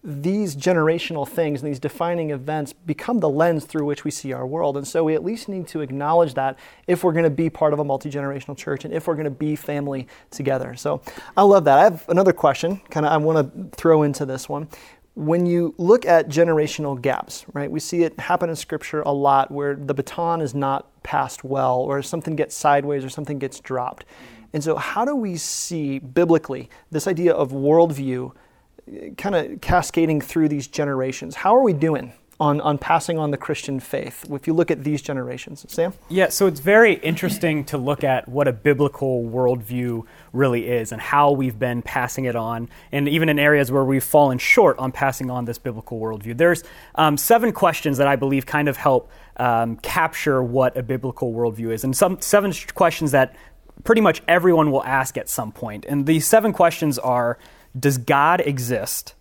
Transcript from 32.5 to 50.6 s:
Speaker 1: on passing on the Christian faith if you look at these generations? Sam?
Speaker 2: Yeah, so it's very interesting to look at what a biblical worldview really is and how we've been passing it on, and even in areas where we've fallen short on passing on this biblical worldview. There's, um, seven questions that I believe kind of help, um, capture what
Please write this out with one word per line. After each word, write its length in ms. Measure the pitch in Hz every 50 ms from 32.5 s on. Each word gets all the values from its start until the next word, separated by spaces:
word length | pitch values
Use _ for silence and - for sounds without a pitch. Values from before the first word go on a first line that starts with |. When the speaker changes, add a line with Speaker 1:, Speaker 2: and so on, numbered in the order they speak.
| 143 151
Speaker 1:
on 180 | 147 151 147 143
passing 400 | - - 165 165 - - 170 160
on 140 | 151 147
the 60 | 143 139
Christian 420 | - - 151 - - - 139 131
faith 460 | - - - 139 - - - - - -
if 160 | 143 139 -
you 80 | - 160
look 160 | 165 170 -
at 140 | 165 127 135
these 180 | 151 151 139
generations? 640 | - - 147 135 123 123 127 127 - - - - - -
Sam? 240 | - - 247 180 - - _ -
Speaker 2:
Yeah, 180 | 165 185 190 -
so 200 | - - 202 190
it's 120 | 165 139
very 360 | 139 180 202 220 233 220 175
interesting 680 | - - 151 165 - - 127 - - - 165 156 151 139
to 120 | - - 139
look 260 | 123 135 147 139 -
at 240 | 139 131 123 - -
what 200 | 123 139 143 135
a 40 |
biblical 720 | 120 107 - 147 143 127 147 139 - - 143 135 127 123 117
worldview 800 | 113 113 127 127 123 127 123 110 104 120 123 123 123 117 113 110 - - - - - -
really 340 | 127 143 135 120 120 107 110
is 240 | 123 120 113 110
and 80 | 117 110
how 320 | - - - 143 147 143
we've 260 | 143 139 135 127 117 107
been 240 | 127 123 120 120
passing 440 | 117 - - 139 123 123 - - 131
it 100 | 127 117
on, 320 | 117 110 113 117 117 117 117 - - - _
and 160 | - 139 143 143
even 220 | 147 165 160 156
in 100 | 147 147
areas 320 | 143 147 151 147 139 120
where 140 | 127 139 135
we've 180 | 131 139 135 -
fallen 340 | - - 151 147 139 127 127
short 400 | - - - - 214 160 131 -
on 120 | 131 131
passing 380 | 127 - 143 135 127 - 135 127
on 140 | 123 123 123
this 120 | 117 117 -
biblical 400 | _ 135 113 110 - - 120 113
worldview. 400 | 110 110 110 107 101 117 117 120
There's, 260 | 165 170 175 165 - - - - - - _
um, 200 | - 156 151 147
seven 380 | 143 - - 233 233 226 233 -
questions 440 | - - 175 156 - - 156 139 123
that 80 | 143 139
I 100 | 139 127
believe 280 | 135 135 139 139 131
kind 220 | - - 147 147 147
of 80 | 135
help, 340 | - - 147 131 123 - - - - - - - -
um, 400 | 123 123 117 113 117 117 113 -
capture 640 | - - - 180 160 160 - - - 151 139 131 127
what 320 | 120 120 131